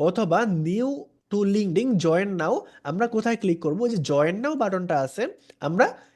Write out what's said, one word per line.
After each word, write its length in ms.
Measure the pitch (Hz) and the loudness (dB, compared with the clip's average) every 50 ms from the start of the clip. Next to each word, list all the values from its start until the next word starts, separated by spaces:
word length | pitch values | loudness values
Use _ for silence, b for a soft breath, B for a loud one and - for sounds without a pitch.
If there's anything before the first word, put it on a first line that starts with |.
| 147 | 0
অথবা 320 | 175 180 233 220 170 165 202 240 | 0 2 0 0 2 2 2 2
new 440 | 220 180 156 156 165 180 220 247 269 277 - - - _ _ _ _ | 2 0 0 0 0 0 0 0 -2 -4 -6 -10 -16 _ _ _ _
to 80 | 208 202 208 196 202 | -2 0 2 2 2
LinkedIn, 340 | 214 208 190 156 190 247 262 233 175 175 | 2 0 2 0 0 2 2 0 2 2
join 220 | 165 160 180 196 202 196 170 156 | 4 2 2 2 0 -2 -2 0
now, 100 | 170 247 302 B B B B B 143 | 0 0 -2 B B B B B -8
আমরা 160 | 151 190 240 233 233 | -2 -2 -2 -2 -2
কোথায় 220 | 220 220 233 233 220 - | -2 0 0 -2 0 0
ক্লিক 160 | 190 170 170 - | -2 -2 0 -2
করব? 140 | 156 151 196 240 | -2 -2 0 -2
এই 40 | 240 233 | -2 -2
যে 40 | 185 139 - | -2 -2 0
join 240 | 143 143 151 165 180 208 247 | 2 2 2 2 0 -2 -4
now 100 | 294 311 277 | -4 -2 -2
বাটনটা 340 | 226 196 190 185 180 170 165 139 135 | -2 -2 -2 -4 -2 0 0 0 0
আছে, 180 | 131 - - 233 349 - b b b b b - | -2 -4 -6 -6 -6 -6 b b b b b -6
আমরা 180 | 143 165 190 262 440 - b b b b | -2 2 2 2 2 2 b b b b